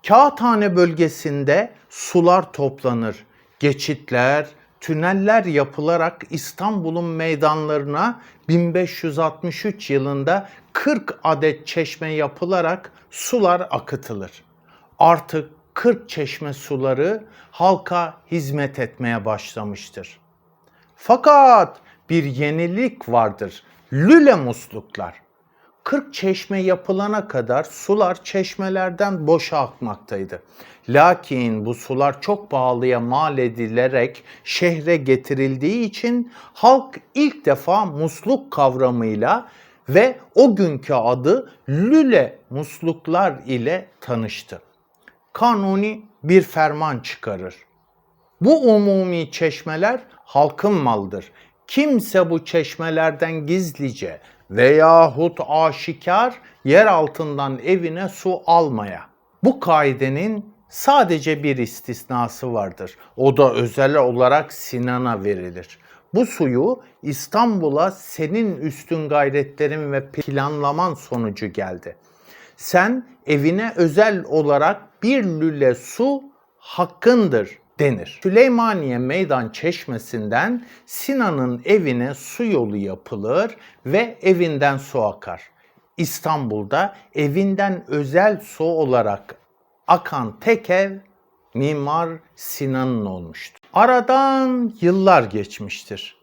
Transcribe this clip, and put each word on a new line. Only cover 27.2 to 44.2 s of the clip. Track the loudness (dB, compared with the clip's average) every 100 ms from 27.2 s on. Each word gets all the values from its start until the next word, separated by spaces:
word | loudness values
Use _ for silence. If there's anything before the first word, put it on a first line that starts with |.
| -4
kadar | -6 0 -2
sular | -2 -10 -2 2 2 -2
çeşmelerden | -6 -4 -4 -6 -6 -4 -4 -2 -4 -2 2
boşa | 0 0 -4
akmaktaydı. | -4 -6 -10 -10 -10 -10 -8 -12 _ -20 -20 -18 0
Lakin | 4 6 4 -4 -4 -2 -2
bu | -6
sular | -8 -6 -2 -2 -2
çok | -6 -6 -4
pahalıya | -2 0 0 0 0
mal | 0 -2 -2 -2
edilerek | -2 -4 -4 0 0 0 -2 -6 -20 -20
şehre | -10 -2 -2 0 0 0
getirildiği | 2 0 0 -2 -2 -2 -2 -2
için | -4 -4 -2 -2 -4 -14 -20
halk | 2 4 4 2 -16 _
ilk | -2 -2 0
defa | -2 0 0 0
musluk | -2 -4 -6 -6 -4 -4 -2
kavramıyla | 0 0 2 0 0 -2 -2 0 0 -4 -20 _ _ 2
ve | 4 4 0 -2
o | 6 6
günkü | 6 0 0 -2
adı | 0 2 2 2 0 -2 _ -4
lüle | 0 4 4 6 4 4 -4 _
musluklar | -10 -10 -6 -4 -4 -2 0 0 -2
ile | -6 -4 -2 -4 -8 _
tanıştı. | -6 -6